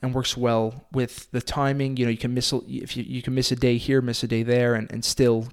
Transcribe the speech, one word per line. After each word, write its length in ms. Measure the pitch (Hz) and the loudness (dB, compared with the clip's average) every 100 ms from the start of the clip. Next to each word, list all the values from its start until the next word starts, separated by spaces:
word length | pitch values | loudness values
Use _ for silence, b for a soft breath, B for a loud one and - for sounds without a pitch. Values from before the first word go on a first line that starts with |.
and 100 | 127 | -4
works 240 | 127 123 123 | -2 -2 0
well 480 | 120 113 110 123 - | 2 2 0 -4 -6
with 400 | 131 120 - - | -2 -2 -6 -6
the 100 | 135 | -6
timing. 560 | - 147 139 139 135 131 | -4 -2 0 0 -2 0
You 100 | 120 | 0
know, 40 | |
you 80 | 113 | 0
can 160 | 123 | -2
miss 180 | 123 - | 0 0
a, 80 | 131 - | -2 -4
if 300 | 131 - 127 | -10 -8 -8
you, 80 | |
you 180 | - 127 | -6 -6
can 140 | 127 131 | -2 0
miss 160 | 123 | 0
a 40 | 120 | 2
day 200 | 127 120 | 2 2
here, 240 | - 135 | 4 2
miss 240 | 123 117 | 2 -2
a 20 | 117 | 0
day 160 | 113 | 0
there, 320 | 117 123 120 | 2 4 4
and, 160 | 117 110 | 2 -2
and 140 | 113 | -6
still, 420 | - - 123 113 117 | -4 4 4 4 0